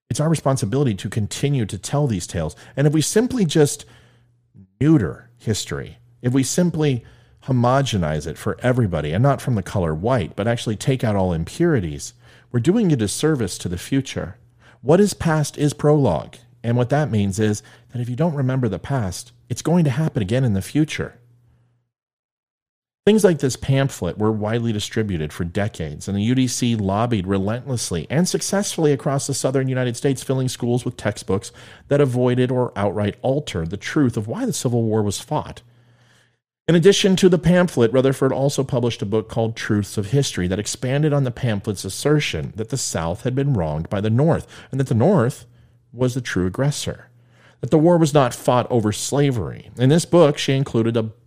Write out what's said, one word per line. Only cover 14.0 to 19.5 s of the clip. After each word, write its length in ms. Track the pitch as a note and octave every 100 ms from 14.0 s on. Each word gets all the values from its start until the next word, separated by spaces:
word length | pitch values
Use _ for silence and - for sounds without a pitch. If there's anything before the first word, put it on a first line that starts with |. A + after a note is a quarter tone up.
| C3 - D#2+ - _ _ - _
What 160 | A#2+ F3+
is 160 | G#3
past 420 | - E3 D#3 D3 -
is 160 | D3
prologue. 640 | - D3 D3+ B2 D2 - - - _
And 120 | A#2 A#2+
what 120 | A#2+
that 240 | D3 C#3
means 260 | A2 G2+ F#2+
is 240 | G#2+ G#2 - - _
that 100 | A#2+
if 60 | A#2+
you 80 | B2
don't 180 | E3+
remember 340 | C#3+ B2+ C3 A#2+
the 120 | F#2
past, 500 | - C3+ F#2+ - - _
it's 140 | -